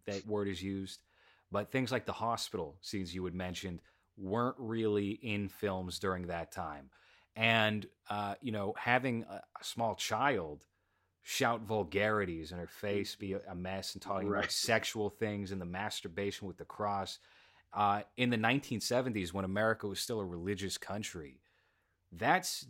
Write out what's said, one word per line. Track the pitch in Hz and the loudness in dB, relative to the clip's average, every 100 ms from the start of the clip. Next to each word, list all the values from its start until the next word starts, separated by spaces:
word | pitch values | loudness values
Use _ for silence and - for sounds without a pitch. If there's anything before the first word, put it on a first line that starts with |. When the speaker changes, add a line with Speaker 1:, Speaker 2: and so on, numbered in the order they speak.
| - | -6
Speaker 1:
that | 98 101 | -6 -2
word | 104 101 | 0 0
is | 90 | -2
used. | 95 98 95 - _ _ _ _ - | -2 -2 -4 -10 _ _ _ _ -4
But | - 104 | -2 0
things | 131 127 | 0 2
like | 127 - | 0 -2
the | |
hospital | 98 113 117 - 104 80 71 | -2 0 0 -2 -4 -4 -8
scenes | - 104 90 90 | -8 -6 -4 -4
you | 92 | -4
had | 87 | -2
mentioned | 90 87 95 85 - _ _ - | -4 -4 -6 -8 -12 _ _ -10
weren't | 95 110 123 - | -2 2 0 0
really | 117 113 110 104 101 | -4 0 2 2 2
in | 107 123 104 101 | -2 -2 -2 -2
films | - 104 92 90 85 | -2 0 0 -2 -2
during | 95 92 87 | 0 0 -2
that | 85 82 | -4 -6
time. | - 82 73 67 - - - _ - | -6 -6 -8 -14 -20 -20 -20 _ 2
And, | 113 113 107 107 - _ - | 6 8 6 4 -4 _ -6
uh, | 104 101 101 | -2 -2 -4
you | 131 | -2
know, | 107 98 - | -2 -2 -2
having | - 123 131 117 - | 4 4 4 -2 -4
a, | 98 | -10
a | - - | -12 -12
small | - - 117 98 | -8 0 0 0
child | - 110 139 120 80 73 - _ _ _ _ _ | 0 2 4 2 -2 -8 -14 _ _ _ _ _
shout | - - 127 117 | -6 2 2 2
vulgarities | 110 110 90 95 107 107 95 82 78 | 2 0 2 4 4 4 2 -2 -6
and | 87 | -8
her | 85 | -8
face | - 104 101 98 - | -6 -2 0 -2 -4
be | 101 | -4
a, | 95 - | -4 -4
a | 90 | -8
mess | 90 95 95 | -4 -4 -6
and | 98 | -8
talking | - 98 101 | -4 0 2
about | 101 | 2
Speaker 2:
Right. | 104 | 2
Speaker 1:
sexual | - - 113 - 110 104 | 0 4 4 4 -2 -2
things | - 110 101 98 | 0 -2 -2 -4
and | 98 | -4
the | 87 | -4
masturbation | 90 107 - 98 82 101 - 101 | -4 -4 -4 -6 -4 -2 -2 -6
with | 87 | -10
the | - | -10
cross, | - 104 101 92 - - - - _ _ | -4 0 0 -2 -6 -14 -20 -20 _ _
uh, | - 104 101 104 - | 4 6 4 0 0
in | 123 | 2
the | 120 | 4
nineteen | 113 135 - 110 | 4 4 2 -2
seventies | - 123 127 104 90 | 2 2 2 0 0
when | 98 | 0
America | 95 98 110 110 104 | 0 2 4 2 -2
was | 95 | -4
still | - 113 | -2 -2
a | 95 | -2
religious | 87 87 101 98 - | -2 -2 -2 -2 -4
country, | - 98 110 87 73 65 _ _ _ _ _ _ _ | -6 -6 -6 -8 -12 -14 _ _ _ _ _ _ _
that's, | 85 117 175 175 - 131 | 0 4 4 2 -6 -4